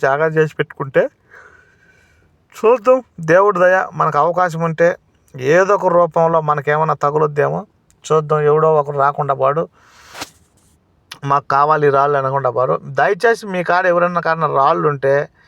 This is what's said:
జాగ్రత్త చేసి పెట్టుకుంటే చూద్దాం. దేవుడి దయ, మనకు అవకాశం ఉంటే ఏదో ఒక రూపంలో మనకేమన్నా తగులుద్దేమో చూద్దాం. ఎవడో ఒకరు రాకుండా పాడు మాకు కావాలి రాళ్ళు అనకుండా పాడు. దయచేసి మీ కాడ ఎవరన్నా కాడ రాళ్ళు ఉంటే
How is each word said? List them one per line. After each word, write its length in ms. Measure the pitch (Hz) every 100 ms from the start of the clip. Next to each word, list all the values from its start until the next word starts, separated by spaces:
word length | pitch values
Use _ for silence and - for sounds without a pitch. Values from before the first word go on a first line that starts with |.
జాగ్రత్త 300 | 139 139 160 156
చేసి 160 | 156 -
పెట్టుకుంటే 440 | 151 - 139 160 247 _ _ - - _ _ _ _ _ _ _ _ _ _ -
చూద్దాం. 380 | 220 247 226 254 - - 160
దేవుడి 280 | 175 202 185
దయ, 120 | 180 185 - 156
మనకు 180 | 156 147
అవకాశం 380 | 160 175 180 160 165
ఉంటే 180 | 160 170 185 _ _ _ 135 127
ఏదో 180 | 170 190 202
ఒక 140 | 180
రూపంలో 440 | 175 175 170 165 165 151
మనకేమన్నా 460 | 147 139 151 156 143
తగులుద్దేమో 560 | 143 151 156 147 143 165 208 _ _ _ -
చూద్దాం. 320 | 156 151 151 147
ఎవడో 180 | 151 160 156
ఒకరు 180 | 143 143
రాకుండా 300 | 139 143 143 135
పాడు 200 | 131 147 175 _ _ _ - - - _ _ _ _ _ _ _ - - 139
మాకు 160 | 139 -
కావాలి 320 | 139 147 156 147 139
రాళ్ళు 200 | 143 143
అనకుండా 300 | 135 135 131 120
పాడు. 180 | 131 156 139 135
దయచేసి 460 | 214 202 233 226 208
మీ 80 | 180 170
కాడ 160 | 175 185
ఎవరన్నా 280 | 175 175 175 165
కాడ 220 | 165 151 139
రాళ్ళు 240 | 139 170 156
ఉంటే 200 | 139 135 139 156 _